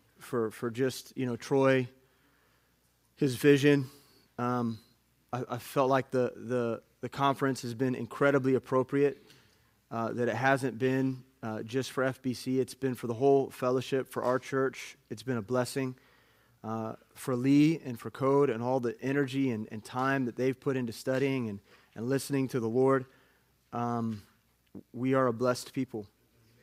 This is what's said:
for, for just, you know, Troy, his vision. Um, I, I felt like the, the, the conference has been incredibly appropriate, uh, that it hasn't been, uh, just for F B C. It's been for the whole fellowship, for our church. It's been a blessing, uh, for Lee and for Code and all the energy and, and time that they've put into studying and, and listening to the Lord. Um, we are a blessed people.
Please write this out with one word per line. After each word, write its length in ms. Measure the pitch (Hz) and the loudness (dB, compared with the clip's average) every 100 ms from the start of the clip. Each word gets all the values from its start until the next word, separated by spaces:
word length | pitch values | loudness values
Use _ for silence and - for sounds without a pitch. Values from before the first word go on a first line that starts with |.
| _ _ | _ _
for, 320 | - 123 110 | -6 -4 -4
for 180 | - 120 | -4 -6
just, 480 | 113 131 - - - | -2 -2 -2 -10 -6
you 80 | 127 | -4
know, 120 | 117 | -4
Troy, 500 | - 139 135 131 123 - _ _ _ _ _ _ _ _ _ _ _ - | 0 4 6 4 2 -6 _ _ _ _ _ _ _ _ _ _ _ -2
his 200 | 143 120 | -2 2
vision. 540 | 147 143 143 143 131 - _ _ _ - | 6 6 6 4 0 -10 _ _ _ -6
Um, 400 | 123 123 117 110 _ _ _ _ _ | -2 -2 -2 -6 _ _ _ _ _
I, 100 | 123 - | -10 -6
I 80 | 120 | -8
felt 320 | - 143 131 | -4 0 4
like 220 | 135 127 | 2 2
the, 220 | 131 123 - | 0 0 -2
the, 460 | 110 123 117 110 - _ | -4 -2 -2 -4 -8 _
the 80 | 123 | -10
conference 540 | - 139 135 135 127 | 0 0 2 0 -2
has 100 | 120 | -4
been 220 | 117 131 120 | -2 -2 -2
incredibly 580 | 117 - 143 139 131 | -6 2 4 4 4
appropriate, 720 | 127 - 131 127 139 143 - - - _ _ _ _ - | 2 2 0 2 2 2 0 -12 -20 _ _ _ _ -10
uh, 220 | 117 113 | -6 -4
that 140 | 113 120 | -2 -2
it 80 | 110 | 2
hasn't 420 | 135 139 127 110 | 2 2 0 -2
been, 460 | 131 131 131 127 - _ | 0 0 0 -4 -12 _
uh, 220 | 113 110 | -8 -8
just 280 | 113 131 127 | -6 -4 -4
for 120 | - | -2
F 180 | 131 127 | -2 -2
B 120 | 131 | -6
C. 260 | 117 131 131 | -6 -2 -2
It's 140 | 123 | -2
been 200 | - 135 | -4 -4
for 140 | 120 117 | -4 -6
the 60 | |
whole 360 | 117 139 139 123 | 2 6 6 4
fellowship, 600 | - 127 131 - 135 123 | -2 0 0 0 -2 -4
for 140 | 127 | -2
our 140 | 117 127 | 0 0
church. 600 | - 135 135 - - - - | 0 -2 -2 -4 -14 -18 -14
It's 140 | 110 | -10
been 140 | 117 120 | -6 -4
a 40 | |
blessing, 540 | 98 123 120 139 131 127 _ _ _ _ _ _ | -2 0 0 -2 -4 -6 _ _ _ _ _ _
uh, 300 | 110 113 110 117 _ - | -8 -6 -6 -10 _ -10
for 200 | - 123 | -4 0
Lee 440 | 135 143 151 160 139 | 4 6 6 2 -4
and 140 | 117 | -10
for 120 | 113 | -10
Code 380 | - 135 139 143 | -2 2 4 4
and 120 | 113 | 2
all 180 | 123 131 | 0 0
the 160 | 117 - | -2 -4
energy 500 | 131 143 135 135 135 | -2 0 0 0 -2
and, 160 | 110 110 | -2 -6
and 120 | 110 | -12
time 420 | - 127 131 135 120 | -8 -4 0 0 -2
that 100 | 117 | -2
they've 240 | 131 127 | -2 -2
put 160 | 143 131 | -4 -4
into 180 | 120 | -4
studying 560 | 107 - 131 139 135 113 | -6 -4 0 0 -2 -4
and, 100 | 101 - - _ - | -8 -12 -20 _ -10
and 140 | 120 | -2
listening 380 | 135 - 139 127 | -2 -2 -2 -2
to 100 | 131 | -2
the 100 | 113 | -2
Lord. 360 | 120 131 135 131 _ _ _ _ _ _ | 2 4 4 0 _ _ _ _ _ _
Um, 500 | 120 120 117 113 104 - _ _ _ _ 101 - | -6 -4 -2 -4 -6 -12 _ _ _ _ -20 -16
we 200 | - 131 | -6 0
are 140 | 135 131 | 2 2
a 60 | |
blessed 400 | 117 123 120 - | 2 0 0 -4
people. 340 | 135 127 110 98 _ _ _ _ _ | -6 -6 -8 -12 _ _ _ _ _